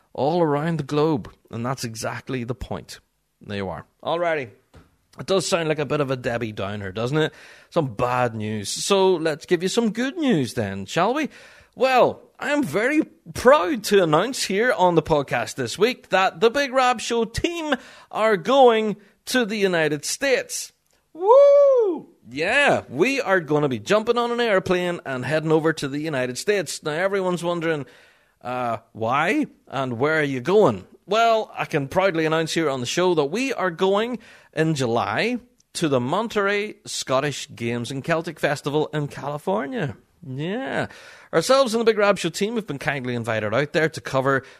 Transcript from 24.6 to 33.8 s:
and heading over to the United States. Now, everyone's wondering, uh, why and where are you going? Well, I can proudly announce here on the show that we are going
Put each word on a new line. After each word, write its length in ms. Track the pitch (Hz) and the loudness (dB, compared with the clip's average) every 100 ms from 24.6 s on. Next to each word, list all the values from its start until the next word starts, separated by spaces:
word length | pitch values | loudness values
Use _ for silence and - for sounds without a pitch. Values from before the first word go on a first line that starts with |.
| - 180 175 175 - | 2 0 0 -4 -6
and 200 | 131 123 | -6 -2
heading 260 | 156 156 | -2 2
over 220 | 156 156 | 2 2
to 140 | 156 143 | -2 -4
the 120 | 143 | -6
United 380 | 151 143 127 123 | -6 -4 -4 -4
States. 440 | - 208 156 - | -2 -2 -2 -6
Now, 100 | 151 | -6
everyone's 520 | 151 190 196 185 175 | -2 -2 0 -2 -2
wondering, 420 | 170 175 165 156 135 - _ _ _ _ | -2 -2 -2 -4 -6 -16 _ _ _ _
uh, 360 | - 123 123 110 - | -10 -6 -4 -6 -8
why 540 | 107 113 135 160 294 269 _ - | -6 -2 0 0 0 -2 _ -12
and 320 | 135 131 117 | -6 -4 -2
where 200 | 143 160 | 0 0
are 40 | |
you 160 | 147 131 | 0 -2
going? 460 | 120 202 180 101 87 - - | 2 4 4 2 -8 -18 -4
Well, 460 | 208 233 220 214 - | 2 4 2 -2 -8
I 80 | 147 | -4
can 220 | 156 135 | -4 -2
proudly 380 | 185 190 165 156 | 0 0 2 0
announce 280 | 160 160 | 0 -2
here 160 | - 156 | -2 -2
on 100 | 135 | -2
the 40 | 123 | -4
show 300 | - 180 170 | 0 2 2
that 100 | 143 | 0
we 260 | 190 269 | -2 -4
are 180 | - 185 | -2 -4
going 480 | 160 | 0